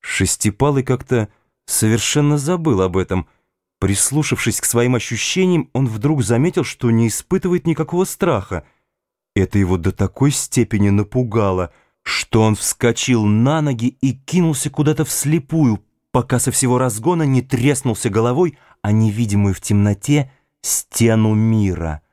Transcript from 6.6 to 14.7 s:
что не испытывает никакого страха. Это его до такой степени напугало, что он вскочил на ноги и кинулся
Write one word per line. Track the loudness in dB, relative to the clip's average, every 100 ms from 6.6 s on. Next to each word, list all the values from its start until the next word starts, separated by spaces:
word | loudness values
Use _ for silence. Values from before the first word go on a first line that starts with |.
что | -4 -2 0
не | 2 2
испытывает | -2 -4 -2 0 -2 0
никакого | -2 -2 -2
страха. | -2 -2 -2 0 -2 -8 -10 _ _ _ _ _ _
Это | -2 0 2
его | 2 0
до | -2
такой | -2 -4 0 0
степени | 0 -4 -2 0 2 2
напугало, | 2 0 -2 -2 0 0 0 -4 _ _ _
что | -8 -6 0 2
он | 4 2
вскочил | -4 -2 0 0 0 2
на | 2 2 2 2
ноги | 0 -2 -4 -2
и | -4
кинулся | -4 -4 0 0 0 -6